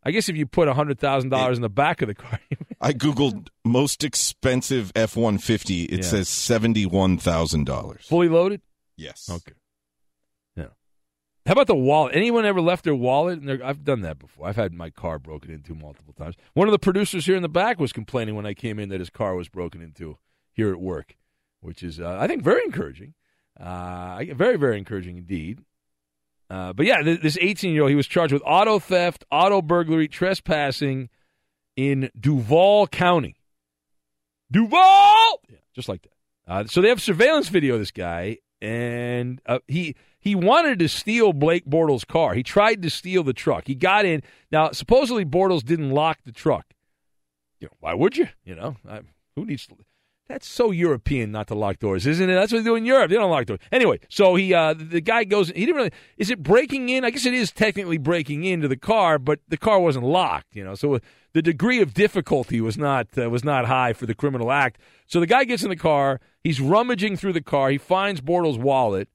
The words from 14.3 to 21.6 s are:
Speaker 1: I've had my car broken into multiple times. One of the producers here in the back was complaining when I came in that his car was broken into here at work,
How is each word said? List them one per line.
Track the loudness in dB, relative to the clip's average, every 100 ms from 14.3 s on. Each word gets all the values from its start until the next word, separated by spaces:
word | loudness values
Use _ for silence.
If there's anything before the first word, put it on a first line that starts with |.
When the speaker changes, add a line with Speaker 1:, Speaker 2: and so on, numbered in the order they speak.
| _ -8
Speaker 1:
I've | -4
had | -4
my | -6 -16
car | -10 -10 -10
broken | -12 -16 -16
into | -20 -16
multiple | -16 -16 -20 _
times. | -16 -16 -16 _
One | 0 2
of |
the | 4
producers | 2 0 -2 -4 -2
here | -2
in |
the | 0
back | -2 0 -2
was | -4
complaining | -6 -8 -6 -6
when | -8 -10
I |
came | -10 -10 -8
in | -8
that | -8
his | -10
car | -6 -6
was | -4 -8
broken | -10 -12 -12
into | -20 _ -18 -18 _ _ _
here | -4 -4
at | -2
work, | -6 -8 -12 _ _ _ _ _